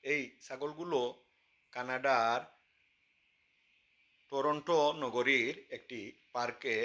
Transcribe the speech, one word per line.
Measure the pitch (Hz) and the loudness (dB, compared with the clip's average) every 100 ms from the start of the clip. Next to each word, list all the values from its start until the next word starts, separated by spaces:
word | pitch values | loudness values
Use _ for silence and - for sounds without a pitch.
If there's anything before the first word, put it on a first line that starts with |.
এই | 135 147 123 - | -2 -2 -4 -12
ছাগলগুলো | - 131 147 151 175 147 123 - _ _ _ _ _ | -14 -8 -8 -8 -2 -2 -2 -6 _ _ _ _ _
কানাডার | 123 123 127 135 127 113 120 - _ _ _ _ _ _ _ _ _ _ _ _ _ _ _ _ _ _ | -10 -6 -2 4 4 4 0 -2 _ _ _ _ _ _ _ _ _ _ _ _ _ _ _ _ _ _
টরন্টো | 139 139 151 147 165 147 156 | -2 0 0 2 4 4 2
নগরীর | 131 117 120 135 117 156 - | -2 0 4 4 2 -4 -12
একটি | 127 - 120 104 - _ | -16 -12 -12 -12 -16 _
পার্কে | 120 120 113 135 110 | -6 -4 -4 -2 -2